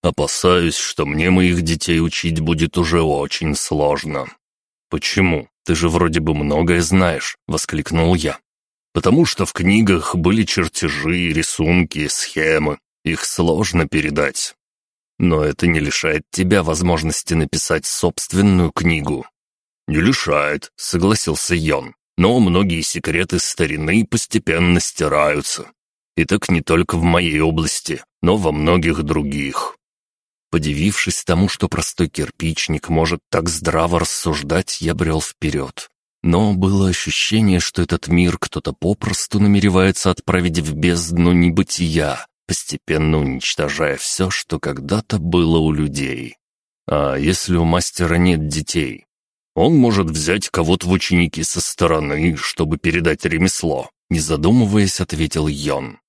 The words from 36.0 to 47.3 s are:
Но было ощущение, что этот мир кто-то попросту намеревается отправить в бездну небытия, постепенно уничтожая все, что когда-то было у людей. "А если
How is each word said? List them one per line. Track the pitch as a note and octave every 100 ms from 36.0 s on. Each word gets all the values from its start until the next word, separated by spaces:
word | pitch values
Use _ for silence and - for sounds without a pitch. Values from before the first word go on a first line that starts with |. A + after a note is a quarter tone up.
| _ _
Но | E2+ E2+ G#2+
было | F#2+ F#2+ G2 F#2+
ощущение, | F2+ - - - A2 G#2+ F2+
что | - -
этот | F2+ E2+ -
мир | F2 F2 E2+
кто-то | - - -
попросту | C#2 E2 G#2 - G2 - G#2
намеревается | G2+ G2+ G2 F#2 F#2+ F#2 F#2+
отправить | F2 - F2+ F2 E2
в | D#2
бездну | D2 E2+ E2+ E2 E2+ E2+
небытия, | F2 F2 E2 F#2+ - F2 D#2+ D2 C2 - _ -
постепенно | - - D2 - D#2 D#2 D#2
уничтожая | C#2+ C2 - - D2 C#2+ D2+ C2+
все, | - - F#2
что | - - D#2+
когда-то | D2 C2+ C#2 G#2 - G#2
было | E2 F2 E2 E2
у | D#2
людей. | D2+ D2+ C#2 C2+ B1+ A#1 - _ _ _ _ -
"А | D2 C#2+ C2+
если | D2